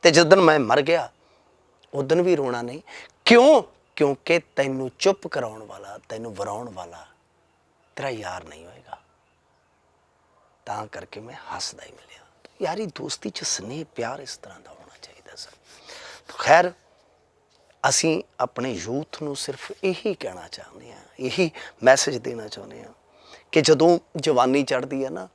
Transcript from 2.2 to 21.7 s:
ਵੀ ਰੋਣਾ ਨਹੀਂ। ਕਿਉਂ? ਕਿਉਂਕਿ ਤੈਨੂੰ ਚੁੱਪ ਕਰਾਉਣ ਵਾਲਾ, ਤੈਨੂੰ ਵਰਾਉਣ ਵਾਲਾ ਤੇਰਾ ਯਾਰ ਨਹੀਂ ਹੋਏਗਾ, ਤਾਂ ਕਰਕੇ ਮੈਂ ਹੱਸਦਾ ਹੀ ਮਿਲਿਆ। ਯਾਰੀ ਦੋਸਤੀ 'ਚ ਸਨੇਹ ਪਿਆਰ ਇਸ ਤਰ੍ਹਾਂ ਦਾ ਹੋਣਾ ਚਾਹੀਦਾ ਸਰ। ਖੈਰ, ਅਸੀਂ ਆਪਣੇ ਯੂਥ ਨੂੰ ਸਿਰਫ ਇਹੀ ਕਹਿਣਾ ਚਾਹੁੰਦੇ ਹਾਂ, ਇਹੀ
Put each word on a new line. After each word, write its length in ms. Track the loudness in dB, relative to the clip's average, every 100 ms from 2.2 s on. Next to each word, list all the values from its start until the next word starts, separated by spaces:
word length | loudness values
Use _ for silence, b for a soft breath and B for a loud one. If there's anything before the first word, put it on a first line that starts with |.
ਵੀ 140 | 4 2
ਰੋਣਾ 260 | 0 -4
ਨਹੀਂ। 200 | -8 -12 -18 B B _ 6
ਕਿਉਂ? 380 | 8 8 6 2 _ _ 0
ਕਿਉਂਕਿ 420 | 0 0 0 -2 0 -4
ਤੈਨੂੰ 340 | -4 -2 -8 _
ਚੁੱਪ 280 | 0 0 -4
ਕਰਾਉਣ 360 | -8 -8 -12
ਵਾਲਾ, 340 | -18 -18 -18 -18 _
ਤੈਨੂੰ 240 | -12 -12
ਵਰਾਉਣ 360 | -10 -8 -8 -12
ਵਾਲਾ 360 | -14 -16 -16 -20 _ _ _ _ _ _ _ _ -10
ਤੇਰਾ 120 | -8
ਯਾਰ 340 | -8 -10 -12
ਨਹੀਂ 220 | -16 -20 -20
ਹੋਏਗਾ, 320 | -20 _ -20 _ _ _ _ _ _ _ _ _ _ _ _ _ _ _ _ -14
ਤਾਂ 200 | -12 -12
ਕਰਕੇ 320 | -14 -16 -18
ਮੈਂ 160 | -18 -20 -14
ਹੱਸਦਾ 400 | -12 -12 -14 -20
ਹੀ 60 |
ਮਿਲਿਆ। 340 | -20 _ -20 _ _ -20 _
ਯਾਰੀ 240 | -6 -6 -8
ਦੋਸਤੀ 440 | -10 -12 -10 -10
'ਚ 140 | -8
ਸਨੇਹ 420 | -6 -6 -8 -12 -12
ਪਿਆਰ 340 | -8 -8 -8
ਇਸ 180 | -14 -18
ਤਰ੍ਹਾਂ 220 | -18 -20
ਦਾ 120 | -20
ਹੋਣਾ 260 | -20 -20 -20
ਚਾਹੀਦਾ 340 | -20 -20 -20 -20
ਸਰ। 160 | -20 _ B B B B B B -20 -6
ਖੈਰ, 340 | 4 6 6 -4 _ _ _ _ _ _ _ _ _ _
ਅਸੀਂ 380 | -2 0 0 -2 -6 _
ਆਪਣੇ 320 | -6 -4 -8
ਯੂਥ 500 | -6 -6 -8 -8 -12
ਨੂੰ 120 | -10 -8
ਸਿਰਫ 360 | -10 -12 -14 -6
ਇਹੀ 300 | -4 -4 -6
ਕਹਿਣਾ 340 | -6 -10 -12 -16
ਚਾਹੁੰਦੇ 440 | -18 -20 -20 -20
ਹਾਂ, 80 | -20 -20 -10
ਇਹੀ 300 | -8 -2 -2 B B